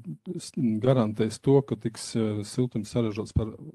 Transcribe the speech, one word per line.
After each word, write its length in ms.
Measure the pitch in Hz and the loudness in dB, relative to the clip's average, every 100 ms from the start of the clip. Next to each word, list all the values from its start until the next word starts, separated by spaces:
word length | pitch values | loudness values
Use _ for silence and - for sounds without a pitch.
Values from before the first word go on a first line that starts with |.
| 160 147 - 180 | -8 -12 -10 -10
s-, 160 | - - | -8 -2
garantēs 840 | 120 107 127 131 110 107 110 - | 0 2 4 4 4 2 -2 0
to, 200 | 139 139 | 4 4
ka 140 | 135 107 | 4 -4
tiks, 400 | 113 113 - 117 | -6 -8 -4 -2
eh, 280 | 107 104 | 0 -2
siltums 480 | 104 - 123 113 101 | -4 -2 -2 -2 -4
saražots 420 | 123 113 107 110 | 0 0 -2 -2
par 140 | - 110 113 147 | -2 -2 -8 -16